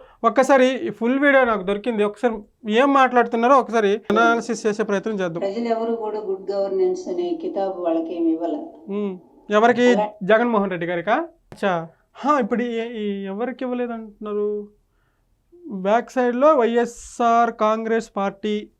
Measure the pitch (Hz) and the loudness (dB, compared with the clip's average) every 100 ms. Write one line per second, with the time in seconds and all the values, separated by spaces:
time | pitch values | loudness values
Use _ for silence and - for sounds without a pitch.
0 | - _ 226 220 254 269 254 254 226 208 | -12 _ 0 2 4 6 6 2 -6 -4
1 | 233 269 285 269 247 208 185 202 247 220 | -2 2 4 4 4 0 -2 -4 -4 -2
2 | 208 208 247 214 - _ 220 220 277 277 | -2 0 -2 -2 -12 _ -2 2 4 4
3 | 254 247 240 233 240 277 208 226 202 214 | 4 4 2 2 4 4 4 0 0 0
4 | - 214 233 233 226 214 214 208 214 202 | 0 2 4 2 -2 -4 -2 -2 -2 -2
5 | 220 208 180 165 196 208 233 226 233 226 | -2 -4 -4 -4 -4 -4 -2 -2 -2 -4
6 | 214 214 190 190 - 392 196 381 370 370 | -4 -6 -6 -6 -4 -4 -2 0 0 -2
7 | - 349 349 330 330 196 196 175 175 165 | -6 -6 -4 -4 -6 -4 -4 -4 -2 -2
8 | 160 170 165 160 170 147 156 - - 202 | -4 -2 -2 0 -4 -6 -10 -16 -8 -6
9 | 208 180 - _ - 208 233 233 247 220 | -4 -8 -16 _ 0 4 4 6 4 4
10 | 208 - 185 220 240 220 196 180 170 175 | 0 -4 2 4 4 2 0 -2 -4 -4
11 | 170 254 330 _ _ - 202 170 160 _ | 0 -2 -2 _ _ -4 -2 -2 -4 _
12 | _ - 254 294 208 240 240 226 233 233 | _ -6 0 0 0 -2 -2 -4 -6 -6
13 | 208 196 196 196 254 254 254 247 247 226 | -6 -6 -8 -6 -6 -6 -6 -4 -6 -8
14 | 220 208 208 208 208 208 208 _ _ _ | -12 -14 -8 -4 -4 -4 -10 _ _ _
15 | _ _ _ _ _ 349 349 196 190 226 | _ _ _ _ _ -20 -12 -6 0 0
16 | 240 262 247 240 294 302 226 233 233 - | 0 -2 -2 2 4 4 2 0 -2 -6
17 | - - 233 233 233 233 214 220 220 226 | -20 -2 2 2 2 0 0 0 0 -2
18 | 226 - 196 196 214 208 208 _ | -2 -4 -4 -4 -4 -4 -6 _